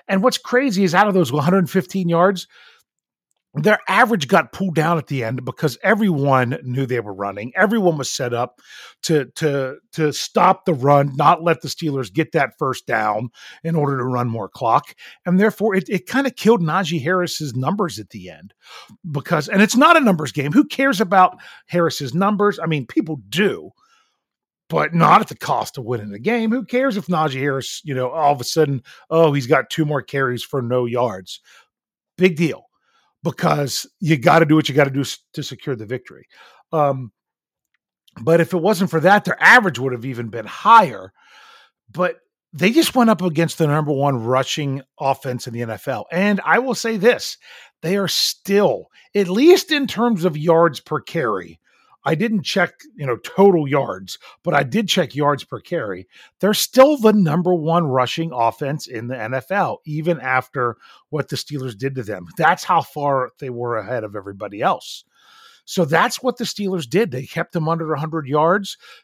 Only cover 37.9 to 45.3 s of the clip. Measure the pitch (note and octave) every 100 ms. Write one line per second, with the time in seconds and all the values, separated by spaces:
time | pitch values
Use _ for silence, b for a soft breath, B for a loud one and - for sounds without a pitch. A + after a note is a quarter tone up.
37.9 | _ _ - A2+ E3+ D#3+ F3+ F3+ F3 F#3
38.9 | E3 E3 G3+ - - E3 B3 G3 B2 C3
39.9 | B2 C3 A#2+ A#2 A2+ G#2 - G#3 A3+ E3+
40.9 | G2+ F#2 b b b b b b _ _
41.9 | D3 F3+ E3 _ _ _ D3 F#3 C#4+ -
42.9 | B3+ A3+ F3+ F#3 D#3 E3 - D3+ D3+ D3
43.9 | C3+ C#3+ B2+ A2+ B2+ C3+ - C#3+ C3+ -
44.9 | - C#3 C3+ C#3